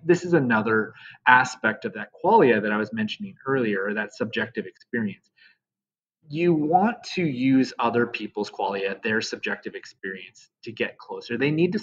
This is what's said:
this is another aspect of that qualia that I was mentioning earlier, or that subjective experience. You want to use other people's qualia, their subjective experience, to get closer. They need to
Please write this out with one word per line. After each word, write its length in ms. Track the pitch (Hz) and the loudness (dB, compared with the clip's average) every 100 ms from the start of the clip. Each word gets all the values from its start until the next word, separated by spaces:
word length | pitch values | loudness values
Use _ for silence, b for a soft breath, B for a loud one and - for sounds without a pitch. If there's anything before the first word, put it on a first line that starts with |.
this 200 | 165 170 | 2 2
is 100 | 180 | 4
another 600 | 170 127 113 107 110 104 B B B - | 2 4 2 2 0 0 B B B 6
aspect 560 | 127 127 - 113 107 | 6 6 -2 -4 -2
of 100 | 113 | -6
that 140 | 104 104 | -10 -14
qualia 480 | - 175 226 139 110 | -4 2 6 6 4
that 120 | 104 | 2
I 40 | 107 | -2
was 160 | 107 | -2
mentioning 440 | 113 107 - 101 92 131 | -4 -6 -6 -12 -10 -4
earlier, 400 | 135 113 98 101 | -2 0 -2 -4
or 80 | |
that 220 | 104 104 - | -4 -6 -6
subjective 500 | 113 113 110 - 95 | -6 -4 -6 -6 -12
experience. 640 | - _ 120 107 92 _ b b b _ _ _ _ _ _ 156 | -14 _ -6 -6 -8 _ b b b _ _ _ _ _ _ -12
You 240 | 151 175 | -2 2
want 520 | 156 151 180 214 226 - | 2 4 2 2 -2 -8
to 80 | - | -4
use 500 | 165 123 131 131 127 - | -4 0 2 4 2 -2
other 260 | 120 120 | -2 0
people's 460 | 117 - 104 107 101 | -2 -4 -10 -8 -8
qualia, 500 | - 98 98 98 98 | -4 -4 -4 -4 -6
their 200 | 113 110 | -4 -2
subjective 560 | 107 107 107 101 104 95 | -4 -6 -8 -8 -10 -14
experience, 720 | - - 95 95 90 _ _ _ | -16 -14 -12 -12 -16 _ _ _
to 80 | - | -16
get 260 | 110 104 - | -8 -8 -8
closer. 400 | - 95 - 117 | -14 -14 -8 -4
They 140 | 139 | -2
need 200 | 156 180 | 0 0
to 40 | 208 | 0